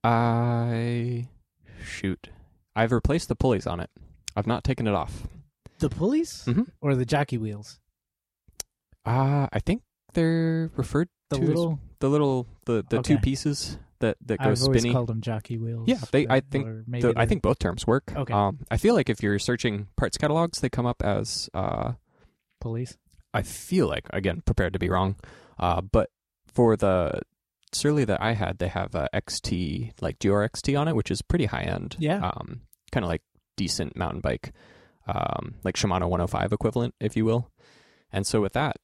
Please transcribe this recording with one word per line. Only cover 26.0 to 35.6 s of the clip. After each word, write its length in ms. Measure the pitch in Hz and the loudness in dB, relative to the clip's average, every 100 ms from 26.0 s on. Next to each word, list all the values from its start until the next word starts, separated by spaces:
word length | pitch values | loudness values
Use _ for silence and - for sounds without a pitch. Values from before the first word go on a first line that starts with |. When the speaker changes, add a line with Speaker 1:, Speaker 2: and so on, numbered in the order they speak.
| - _ _ _ _ | 2 _ _ _ _
Speaker 1:
for 240 | - 120 107 | 4 4 6
the 440 | 101 92 82 - - _ _ _ _ | 4 4 2 -2 -8 _ _ _ _
Surly 320 | - 143 151 | -2 2 2
that 160 | 120 98 | 2 2
I 120 | 110 | 0
had, 260 | 110 90 90 | 0 -2 -2
they 100 | 90 | -2
have 260 | 90 95 87 | -2 -4 -4
a 120 | 69 | -2
X 260 | - - - | -4 -4 -8
T, 520 | - 90 85 80 113 - | -4 -2 -2 -4 -6 -6
like, 180 | - - | -6 0
G 100 | 98 | 2
R 120 | 101 | 2
X 180 | 107 - | 2 -2
T 120 | - 143 | -2 0
on 120 | 151 | 2
it, 60 | 143 | 0
which 140 | - | 0
is 120 | - | -4
pretty 240 | - 175 110 | 0 0 2
high 160 | - | 0
end. 340 | 85 90 87 - | -4 -4 -6 -4
Speaker 2:
Yeah. 300 | 151 196 - | -2 0 -2
Speaker 1:
Um, 320 | - - - - _ _ | -6 -10 -14 -16 _ _
kinda, 140 | - 90 | -4 -2
like, 140 | 82 _ _ _ - | -4 _ _ _ -6
decent 400 | 92 - 76 - | -4 -4 -6 -4
mountain 240 | 87 - | -4 -2
bike, 320 | - 60 - - - - _ _ - | -2 -4 -6 -16 -20 -20 _ _ -6
um, 480 | - 50 - - - | -2 -2 -4 -8 -6